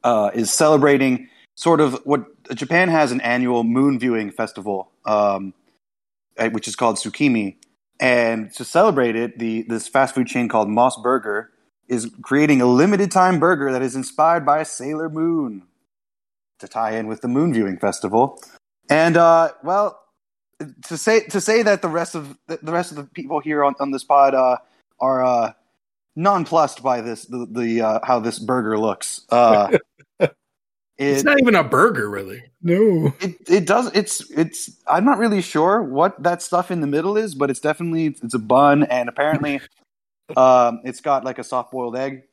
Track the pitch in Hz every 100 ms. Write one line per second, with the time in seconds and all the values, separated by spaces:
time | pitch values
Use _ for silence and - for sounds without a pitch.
0 | 123 117 104 95 110 - 156 151 143 139
1 | 135 123 - _ _ - 165 160 151 127
2 | 135 143 107 _ - 127 139 175 185 160
3 | 147 123 117 123 123 123 113 120 139 131
4 | 127 113 104 - 110 - 101 98 92 _
5 | - 107 104 98 95 - _ _ _ _
6 | _ _ _ - 113 107 - - 120 104
7 | 110 - 147 117 101 - _ _ _ _
8 | 131 123 117 113 104 - 120 165 214 143
9 | 120 110 117 - 113 110 110 113 - 135
10 | 131 131 120 131 120 113 104 107 123 120
11 | 117 131 110 104 113 _ _ _ _ 123
12 | 117 - - 139 151 139 123 123 180 202
13 | 202 190 185 180 165 170 139 127 131 131
14 | 131 - 160 170 147 151 156 - 131 156
15 | 160 156 165 165 131 101 90 _ _ _
16 | _ _ _ _ _ _ 95 113 113 110
17 | 110 110 123 127 170 117 101 90 101 -
18 | 92 110 135 - - _ _ _ _ 151
19 | 165 170 170 165 165 - 147 196 208 -
20 | _ _ _ _ _ _ 151 - - 165
21 | - 226 214 196 185 220 214 196 175 160
22 | 170 170 143 139 _ 160 151 170 175 147
23 | 139 - 131 151 151 151 143 131 139 135
24 | - 143 139 131 127 123 _ _ _ _
25 | 131 131 127 120 110 - _ _ _ _
26 | _ - 190 196 151 165 147 - 131 123
27 | 113 110 - 123 120 113 117 117 110 110
28 | - 123 113 110 107 127 110 107 110 98
29 | - - _ 120 117 107 101 120 - _
30 | _ _ 180 _ _ _ _ _ _ _
31 | 139 139 285 285 247 196 135 131 220 139
32 | 104 101 95 107 - _ 170 180 220 175
33 | 151 - 190 - - 185 160 214 247 202
34 | 208 - - 147 160 - - _ - 165
35 | 226 190 226 202 170 151 165 214 165 135
36 | 180 190 165 175 - 175 180 175 147 143
37 | 170 208 220 143 139 131 151 156 170 165
38 | 156 135 117 123 110 127 143 147 147 123
39 | 120 - 147 151 147 139 - _ _ _
40 | _ _ _ - 131 127 120 113 127 120
41 | 151 135 131 127 117 131 120 131 120 120
42 | 139 135 _